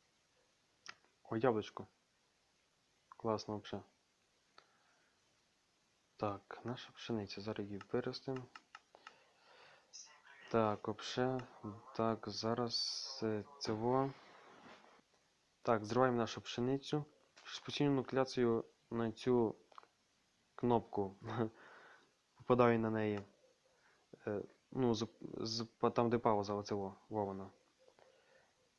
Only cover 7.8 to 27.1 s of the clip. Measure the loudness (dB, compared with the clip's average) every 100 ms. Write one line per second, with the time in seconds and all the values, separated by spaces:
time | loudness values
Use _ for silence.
7.8 | -6 -4 -4 -6 -6 -8 -8 -18 _ -20
8.8 | _ -20 -20 -20 _ _ -20 -20 -20 -20
9.8 | _ -20 -20 -20 -20 -20 -2 2 2 0
10.8 | -4 -6 -4 0 0 0 -6 -12 -12 -12
11.8 | -10 -2 0 0 -4 -4 -2 0 0 -2
12.8 | -4 -4 -8 -4 -2 -2 -4 -8 -4 0
13.8 | 2 2 2 -4 -18 -20 -20 -20 -20 -20
14.8 | -20 -20 _ _ _ _ _ _ 2 2
15.8 | 2 4 4 4 -2 -4 -8 -2 0 -2
16.8 | -2 -4 -4 _ _ -20 -16 -14 -6 0
17.8 | 2 2 2 0 0 2 4 4 -2 _
18.8 | -6 -2 -2 0 4 6 4 0 -14 -20
19.8 | -20 _ _ _ _ _ _ -2 2 2
20.8 | 2 -2 -4 -4 -6 -2 -2 -4 -20 -20
21.8 | -20 -20 _ _ _ -6 4 6 8 6
22.8 | 4 2 2 0 -4 _ _ _ _ _
23.8 | _ _ _ -10 -4 -4 -6 -14 -8 0
24.8 | 2 2 0 -6 -10 -6 -4 -4 -6 0
25.8 | 0 4 2 4 4 2 0 -2 -2 -4
26.8 | -4 -8 -6